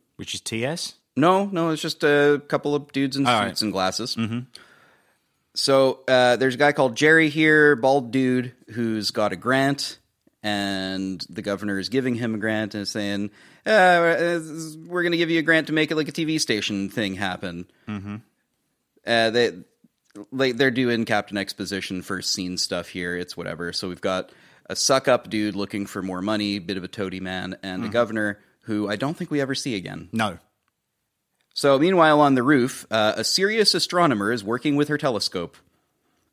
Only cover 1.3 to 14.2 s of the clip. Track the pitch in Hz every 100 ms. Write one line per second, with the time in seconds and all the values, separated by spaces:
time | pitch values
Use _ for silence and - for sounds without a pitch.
1.3 | 185 202 185 165 156 165 - 151 143 143
2.3 | 147 - 143 147 143 139 135 139 135 131
3.3 | 117 101 - 107 95 92 - 117 - 110
4.3 | 120 123 - - _ _ _ _ _ _
5.3 | _ _ - - 135 131 123 - 127 123
6.3 | 120 131 120 147 143 131 113 151 160 160
7.3 | 147 156 156 147 139 131 139 120 127 131
8.3 | 127 123 - - 113 113 110 98 - 104
9.3 | 92 104 131 135 139 - - _ _ _
10.3 | _ 104 104 98 98 95 95 95 92 -
11.3 | 101 101 98 104 98 95 127 131 117 120
12.3 | 110 110 107 107 107 98 110 101 101 104
13.3 | - - _ - 220 185 175 170 151